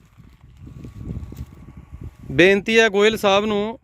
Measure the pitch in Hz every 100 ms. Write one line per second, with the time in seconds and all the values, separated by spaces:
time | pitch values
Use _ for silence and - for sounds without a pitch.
0 | _ _ - - - - - - - -
1 | - - - - - - - - - -
2 | - - - 135 185 196 185 226 226 196
3 | 208 220 208 196 214 208 214 226